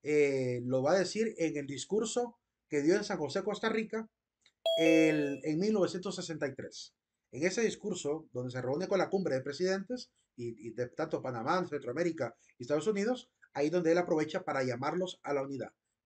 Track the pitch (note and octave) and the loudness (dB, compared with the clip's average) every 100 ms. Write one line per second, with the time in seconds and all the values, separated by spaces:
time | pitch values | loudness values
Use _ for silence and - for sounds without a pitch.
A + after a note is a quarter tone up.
0 | D3 D3+ C#3+ C3+ B2+ B2 B2 C3 C#3 F#3+ | 4 6 6 4 0 0 0 2 4 4
1 | F3+ G#3 A3+ - D#3+ C#3+ C#3 C3+ - G#3 | 2 0 -2 0 -2 -2 -6 -8 -2 -2
2 | A3+ A#3+ A#3+ - _ _ _ D3 D3 G3+ | 0 -2 -4 -8 _ _ _ 2 4 4
3 | G3+ F#3 C#3+ G3 F#3+ G3+ A3+ A3 A3 A3 | 2 -4 -2 -2 -2 -2 0 0 -2 -6
4 | A3 _ _ _ _ _ - - D#3+ D#3+ | -8 _ _ _ _ _ 0 4 6 8
5 | D#3+ D3+ C#3+ C#3 D#3 D#3 G#3 G#3+ F3 F#3 | 6 4 0 -2 -2 0 2 2 2 0
6 | F#3+ F#3 E3+ D#3 C#3+ - - - - _ | -6 -8 -8 -6 -6 -6 -12 -14 -18 _
7 | _ _ _ B2+ F3 A#3 G#3+ - G#3 F#3 | _ _ _ -2 -2 2 -2 -2 -8 -4
8 | C#3+ D#3+ D#3 B2 B2+ B2 B2 D3 F#3 G3 | -4 -4 -6 -8 -6 -4 -4 -4 0 0
9 | D3+ G3 E3+ C3 C#3 C#3+ F#3 G3 F#3+ B3 | 2 0 0 -2 -2 -2 0 0 -2 -8
10 | - _ _ - A#2 A#2 A2+ G#2+ A#2+ - | -10 _ _ -10 -10 -8 -12 -6 -6 -4
11 | D3+ D3+ B2+ A#2+ B2+ F3+ F3 D3 A#2 C3+ | -4 -2 -4 -4 0 0 0 -4 -4 -2
12 | F3 D#3+ A#2 - _ _ B2 D3 G#3 G3+ | -2 -2 -6 -6 _ _ -2 0 0 0
13 | G#3+ B3 - _ - C#3+ D3 F3+ D#3+ E3+ | -2 -2 -8 _ -12 -2 0 2 4 4
14 | F3 D#3+ D#3 F#3 D#3 C#3 B2+ A#2+ C#3+ E3+ | 4 0 0 -4 -2 0 0 -2 -2 -2
15 | F#3 - C#3+ C#3+ C#3 C3+ G#2+ _ _ _ | -4 -6 -4 -2 -2 -6 -10 _ _ _